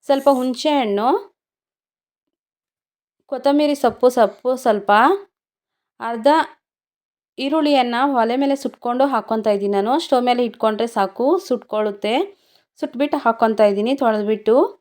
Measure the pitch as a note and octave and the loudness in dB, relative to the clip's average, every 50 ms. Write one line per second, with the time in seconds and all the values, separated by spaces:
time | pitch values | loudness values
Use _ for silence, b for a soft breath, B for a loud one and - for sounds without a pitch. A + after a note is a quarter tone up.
0 | _ - C#4 C#4 C4+ C#4+ C#4 B3+ B3+ C4 B3 B3 - D4+ D4 C#4 B3 G#3+ G3+ G3+ | _ -2 -2 2 2 2 2 2 0 -4 -6 -2 -2 0 0 0 0 0 -2 0
1 | G#3+ B3+ D4+ A#4 B4 - _ _ _ _ _ _ _ _ _ _ _ _ _ _ | 0 0 0 -2 -4 -10 _ _ _ _ _ _ _ _ _ _ _ _ _ _
2 | _ _ _ _ _ _ _ _ _ _ _ _ _ _ _ _ _ _ _ _ | _ _ _ _ _ _ _ _ _ _ _ _ _ _ _ _ _ _ _ _
3 | _ _ _ _ _ _ C#4 B3+ B3 C#4 C#4+ D4 D4+ D4 D4 C#4+ C4+ A#3 A3 - | _ _ _ _ _ _ -10 -2 0 0 2 2 2 0 0 0 -2 -2 -2 2
4 | - B3+ B3 B3+ A3 G3 - _ _ B3 C4 B3+ - B3 G#3+ G3+ G3 - G#3 G#3+ | 0 0 4 2 0 0 0 _ _ -6 -6 -2 0 0 -2 0 0 2 4 4
5 | A#3 D4 F#4+ G4 - _ _ _ _ _ _ _ _ _ _ _ _ _ _ _ | 4 4 2 0 -4 _ _ _ _ _ _ _ _ _ _ _ _ _ _ _
6 | A3+ A3+ A#3 A3+ A3 C#4 D4+ E4 D4 - - _ _ _ _ _ _ _ _ _ | -10 -10 -8 0 2 4 4 4 0 -2 -8 _ _ _ _ _ _ _ _ _
7 | _ _ _ _ _ _ _ - C4 C#4 D4 D#4+ D4 D4 C#4+ C4+ B3 A#3+ A#3 A#3+ | _ _ _ _ _ _ _ -6 -4 -2 0 0 2 2 2 2 2 0 0 -2
8 | C4 C#4+ C#4 A#3+ A3+ A3+ A#3+ C4+ C#4 C#4 C#4 C#4 - A#3+ - _ - A#3+ A#3+ B3 | 0 0 0 0 0 0 0 0 0 -2 -2 -2 -4 -10 -10 _ -6 -6 0 0
9 | C4+ C#4+ C4+ A3 G#3 - A3+ A3+ G#3+ A3 G#3 G3+ G3+ G3+ G3+ G3 G3 A3 C4 D#4+ | 0 0 0 -4 -4 -4 -6 -2 0 0 0 0 -2 -2 0 0 0 0 -2 -2
10 | D#4+ - C#4 B3 B3 B3 B3 A#3+ B3 A3+ G#3 _ - A3 A3 G#3 A3+ A3+ - G#3+ | 0 0 0 0 2 0 0 0 -2 -4 -4 _ -2 -2 -2 -2 -6 -4 -2 -2
11 | G3 F#3+ - - A#3+ C#4 E4 F4+ - - B3 A#3 - _ - G#3+ G#3+ G#3+ G3+ G3+ | -2 -2 -2 -2 0 0 0 0 -2 -4 -6 -6 -4 _ -4 -4 -2 -4 -4 -6
12 | - G#3 A3+ C#4+ G4 G4+ b b b b b b b b b _ - D4 - A#3+ | -4 -2 -2 -2 -4 -4 b b b b b b b b b _ -10 -10 -4 -4
13 | C#4+ D4 D#4 C#4+ - A#3 A3+ - A#3 A3+ A3 G3+ G#3+ G#3 G3 G3+ G#3 A#3+ C#4 C4+ | -2 -2 -2 0 0 0 2 2 0 0 4 4 4 4 4 0 -2 -2 -2 0
14 | C#4 A#3 G#3+ G#3+ G#3 G#3 A3 G#3 - A3 A3+ C4+ F4+ A#4+ - _ | 0 0 0 0 -2 -4 -4 -2 0 2 2 2 2 0 -4 _